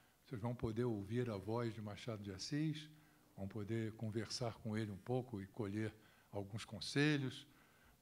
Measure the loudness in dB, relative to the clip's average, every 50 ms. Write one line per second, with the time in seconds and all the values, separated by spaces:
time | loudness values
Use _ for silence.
0 | -20 -20 -20 _ _ -10 -6 -4 -2 -2 -2 0 0 0 2 4 4 4 2 2
1 | 0 0 2 2 2 2 0 -2 0 0 0 2 2 0 -2 -4 -6 -8 -8 -6
2 | -4 -4 -4 -4 -4 -4 -6 -4 -4 -2 0 2 2 2 2 0 -4 -12 -14 -18
3 | -20 -20 -20 -20 -20 -16 -8 -6 -6 -4 -2 -2 -2 0 2 2 2 0 -2 -2
4 | -2 -2 0 0 0 0 -2 -2 -2 -2 -2 -2 -4 -2 0 0 0 0 -4 -4
5 | -2 0 0 0 0 0 -4 -6 -6 -6 -4 -4 -2 0 0 0 0 0 -2 -6
6 | -18 -20 -20 -20 -14 -8 -6 -4 -4 -4 -4 -8 -8 -6 -8 -8 -4 0 4 6
7 | 8 8 8 6 4 0 -2 -6 -10 -16 -20 -20 -20 -20 -20 -20 -20 -20 -18 -12